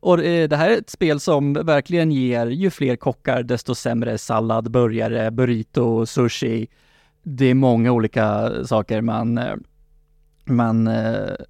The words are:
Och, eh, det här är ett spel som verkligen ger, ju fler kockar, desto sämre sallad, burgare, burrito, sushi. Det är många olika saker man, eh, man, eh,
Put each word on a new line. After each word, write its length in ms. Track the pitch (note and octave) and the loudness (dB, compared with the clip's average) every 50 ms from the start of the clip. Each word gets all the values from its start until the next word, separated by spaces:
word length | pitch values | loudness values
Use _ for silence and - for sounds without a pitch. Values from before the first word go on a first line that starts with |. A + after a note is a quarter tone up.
Och, 220 | - - F3+ E3+ D3+ | 4 4 2 4 4
eh, 240 | E3 E3+ E3+ E3 D3+ | 2 2 2 2 2
det 80 | D3+ | 2
här 140 | D3 D#3+ F#3 | 2 2 2
är 80 | A#3 - | 2 0
ett 120 | - - | -2 -8
spel 300 | - - G3 E3 D3+ D3 | -6 -2 0 0 0 0
som 320 | - - E3 C#3+ C#3+ C#3+ C#3+ | 0 0 2 2 2 2 0
verkligen 600 | D3 D#3+ E3 D#3 C#3+ C3+ - E3+ E3+ E3 D#3+ D3+ | 0 0 2 2 2 2 0 0 0 2 2 2
ger, 340 | C3+ B2+ B2 B2 A#2 A#2 | 0 0 0 0 0 -2
ju 240 | A#2 B2 D3+ F#3+ F#3+ | -2 -2 0 -2 -2
fler 260 | D#3+ - D3 C3 B2 | -2 0 -2 -2 -2
kockar, 460 | A#2 - C#3 B2 _ _ - B2+ B2 A#2+ | 0 -2 -4 -4 _ _ -2 -2 -2 0
desto 320 | A#2+ B2+ A#2 - - B2+ | -2 -4 -4 -2 -4 -6
sämre 440 | - - B2+ A#2+ A#2 A#2 A2+ A2 G#2+ | -4 -2 -4 -2 -2 -2 -2 -4 -6
sallad, 520 | - - A#2 A2 A2+ A2+ A2 A2+ A2+ A2+ | -4 -2 -2 -2 0 0 0 -2 -2 0
burgare, 600 | A2+ B2+ B2 A2+ G#2+ A2+ A2 A2+ A2+ A#2 A2 A2 | 0 2 2 2 0 -2 -4 -2 -2 -2 -4 -4
burrito, 760 | A2+ A#2 B2+ B2 A#2+ A2+ A2+ _ _ - A#2+ A#2 A#2 A2+ A2+ | 0 0 0 0 0 -2 -4 _ _ 0 0 0 0 0 -2
sushi. 600 | A2+ - - B2 A#2 - - - A#2+ A2+ A2+ A2 - _ _ _ _ _ _ _ _ _ _ _ | -2 0 0 0 0 0 -2 -4 -4 -4 -4 -6 -8 _ _ _ _ _ _ _ _ _ _ _
Det 220 | F3+ C#3 B2 C3+ | -12 -2 2 2
är 80 | C3 B2+ | 4 4
många 380 | C3 C3+ C3 A#2+ A2+ A#2 A#2+ B2 | 4 4 4 4 4 4 2 2
olika 580 | A#2+ A2 G#2+ - A#2+ A2 G#2+ G#2 G#2 G#2+ A#2 - B2 B2+ | 2 0 0 0 0 0 0 0 0 -2 -2 -4 -6 -4
saker 360 | B2 - A2+ G#2 - A2+ G#2+ | 0 0 0 0 0 -2 -2
man, 380 | A2+ A#2 A2 A2+ A#2+ A2+ A#2 A#2 | -2 -2 -2 -2 -2 -2 -2 -2
eh, 160 | - - G#1 - - _ _ _ _ _ _ _ _ _ _ _ _ _ _ _ _ | -4 -6 -8 -10 -12 _ _ _ _ _ _ _ _ _ _ _ _ _ _ _ _
man, 420 | - C3+ A#2+ A#2+ A2+ A2 A2+ A2+ | -2 2 2 2 2 2 2 2
eh, 440 | A2 A2+ A2+ A2+ A2 A2+ G2+ G2+ F#2 - - - _ | 2 0 0 -2 -2 -2 -4 -4 -6 -8 -10 -12 _